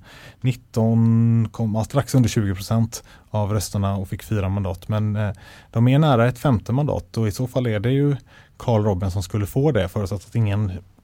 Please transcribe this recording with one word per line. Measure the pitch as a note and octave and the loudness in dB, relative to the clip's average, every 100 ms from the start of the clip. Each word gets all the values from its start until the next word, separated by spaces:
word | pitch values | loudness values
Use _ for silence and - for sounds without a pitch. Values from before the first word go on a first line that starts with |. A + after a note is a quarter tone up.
| - - - - | -8 -20 -20 -6
nitton, | B2+ A#2+ - A2 A2+ A2+ A2+ A2+ A#2 A2+ A2 | -4 -4 -4 0 2 4 4 4 4 2 0
kom, | - A2+ | -2 -2
ja, | G#2+ | -2
strax | G#2+ C#3 A#2+ | -2 -2 0
under | C3+ A2+ | 2 2
tjugo | - G2+ | 2 0
procent | F#2+ - A2+ A2+ - - - _ | -2 -2 0 0 -4 -18 -20 _
av | G#2+ G2+ | -4 -2
rösterna | G#2 - G#2 G2 G2 | -2 -4 -2 -2 -4
och | F#2 | -6
fick | G2 | -10
fyra | - G#2+ F#2+ | -4 -2 -2
mandat. | G2 F#2+ F2+ - | -2 -4 -6 -4
Men, | G#2+ G#2+ G#2 | -2 -2 -2
eh, | G#2 - - - - | -4 -6 -14 -20 -6
de | A#2 B2 | 2 4
är | C#3 | 6
nära | D#3 A#2+ A#2+ | 4 4 4
ett | B2 | 2
femte | D3+ G#2+ - | 0 0 0
mandat | B2 D3 - - A#2 | -2 -2 -4 -6 -4
och | A2 | -2
i | |
så | G2 B2+ | -2 -4
fall | C3+ B2 | -2 -2
är | G#2+ | -2
det | A#2 | 0
ju | C3+ C#3+ C3+ - - - - | 2 2 -2 -6 -20 -20 -8
Carl | - A2 | 0 2
Robin | G#2+ F2+ G2 | 2 0 -2
som | F#2+ | -4
skulle | - G#2 G2 | -4 -4 -2
få | C3+ D3+ | 0 0
det, | A2+ F2+ | 2 0
förutsatt | A2 F#2+ G2+ - | -2 -4 -6 -6
att | |
ingen | A#2 G#2+ G2+ G#2 F#2 - _ | -2 0 0 -2 -6 -12 _